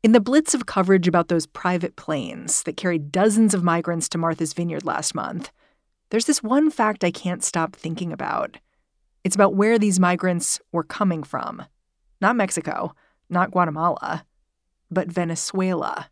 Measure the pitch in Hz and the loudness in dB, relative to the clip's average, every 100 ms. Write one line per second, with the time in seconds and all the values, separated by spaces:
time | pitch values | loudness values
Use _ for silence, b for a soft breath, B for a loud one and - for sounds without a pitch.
0 | 220 226 208 277 311 277 233 - 185 190 | 8 6 6 2 4 -2 -2 -2 4 4
1 | 175 170 165 170 - - 185 180 175 - | 4 2 2 -2 -2 -4 -2 -2 -4 -8
2 | - 156 - - - - - 151 185 165 | -6 -4 -4 -10 -4 -4 -4 -4 -2 -2
3 | 147 180 214 214 220 190 175 170 165 165 | -2 2 4 6 4 4 2 2 0 -4
4 | 165 170 165 165 160 - 170 151 151 - | -4 -2 -2 -2 -4 -4 -4 -4 -4 -4
5 | - - - 170 - _ _ _ _ _ | -4 -6 -8 -8 -12 _ _ _ _ _
6 | _ 220 233 294 214 269 311 - 214 208 | _ -2 0 -2 0 2 2 2 -2 0
7 | 180 175 185 175 - 175 165 - 160 165 | -2 -2 -6 -4 -4 -4 -4 -6 -10 -6
8 | 175 156 - - - - _ _ _ _ | -8 -6 -4 -4 -4 -10 _ _ _ _
9 | _ _ 185 196 196 190 208 233 208 185 | _ _ -4 4 4 4 2 4 4 4
10 | 180 180 185 170 - - _ 170 160 - | 4 2 0 -2 -2 -6 _ -4 -4 -2
11 | 190 165 143 131 - - - _ _ _ | -2 -2 -6 -8 -8 -10 -16 _ _ _
12 | _ _ 196 240 190 - - - 170 - | _ _ 0 2 0 -2 -6 -6 -8 -10
13 | _ _ _ 175 185 185 170 151 170 - | _ _ _ -2 0 2 0 0 -2 -2
14 | - 160 - _ _ _ _ _ _ 175 | -6 -8 -10 _ _ _ _ _ _ -4
15 | 175 175 170 165 - 190 185 175 - - | -2 -4 -4 -4 -4 -2 -2 -2 -4 -6
16 | - | -12